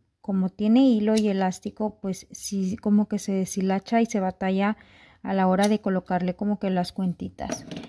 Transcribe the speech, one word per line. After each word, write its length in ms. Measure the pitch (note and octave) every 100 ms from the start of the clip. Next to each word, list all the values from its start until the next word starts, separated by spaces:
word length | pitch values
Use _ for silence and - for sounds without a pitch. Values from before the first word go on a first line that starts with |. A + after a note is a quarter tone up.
| _ _
como 280 | - G3 F#3
tiene 380 | - G#3+ A#3+ C4+
hilo 280 | A3 G#3 A3
y 120 | G#3+
elástico, 720 | F#3+ F#3 - G#3 - G#3+ -
pues 280 | G3 F3+ -
sí 460 | - - G3 F#3 G#3+
como 300 | G#3+ G#3 G#3
que 120 | G3+
se 140 | -
deshilacha 680 | F#3+ F#3 G3+ F#3+ G3 - A#3
y 40 | A3+
se 140 | G#3
batalla 580 | F#3 - F#3+ F#3+ G3+ G#3+ - - - _
a 120 | G3
la 140 | F#3+ F#3
hora 200 | F#3 G#3
de 140 | G#3
colocarle 540 | G3 F#3 - F3+ F3+ -
como 240 | G#3 G3+
que 100 | G3
las 220 | F#3 F3
cuentitas. 760 | - F#3 - - - - - - -